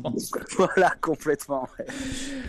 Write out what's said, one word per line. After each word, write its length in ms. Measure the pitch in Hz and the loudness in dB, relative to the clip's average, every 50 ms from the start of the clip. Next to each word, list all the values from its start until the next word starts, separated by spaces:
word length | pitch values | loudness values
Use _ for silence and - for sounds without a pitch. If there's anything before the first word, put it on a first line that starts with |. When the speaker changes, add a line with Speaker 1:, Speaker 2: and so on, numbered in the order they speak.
| - | -6
Speaker 1:
ans. 100 | - - - - - - | -4 -4 -4 -4 -4 -8
Speaker 2:
<laughs> 220 | - - - - | -8 -8 -6 4
Voilà, 360 | - 185 170 - 196 180 160 - - | 4 4 4 6 6 6 6 4 2
complètement, 680 | - 165 151 - - 156 139 - - - 139 131 127 - - - | -2 -2 -2 0 2 0 0 0 0 -4 -4 -4 -4 -6 -8 -10
ouais. 60 | 104 - 269 269 269 262 262 254 269 277 277 262 240 | -10 -8 -8 -8 -6 -6 -6 -6 -6 -6 -8 -8 -8